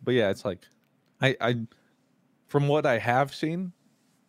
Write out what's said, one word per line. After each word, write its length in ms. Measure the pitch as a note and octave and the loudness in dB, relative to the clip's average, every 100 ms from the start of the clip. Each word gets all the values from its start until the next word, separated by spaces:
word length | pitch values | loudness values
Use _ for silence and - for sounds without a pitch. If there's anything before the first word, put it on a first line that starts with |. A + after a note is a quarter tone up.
But, 80 | B2 | 0
yeah, 160 | B2 G2+ | 2 2
it's 160 | G2 | 0
like, 220 | - F#2 - _ _ _ _ - | -4 -8 -12 _ _ _ _ -2
I, 120 | C3+ - | 0 0
I, 140 | A#2 A#2+ A2+ _ _ _ _ _ _ _ _ | -2 -2 -6 _ _ _ _ _ _ _ _
from 200 | C#3+ C#3+ | -2 2
what 160 | D3+ | 2
I 140 | D3 A#2 | 2 0
have 360 | A2 B2 C#3 | 2 0 0
seen, 380 | - D#3 E3+ F#3 - _ _ _ _ | -2 -6 -4 -8 -12 _ _ _ _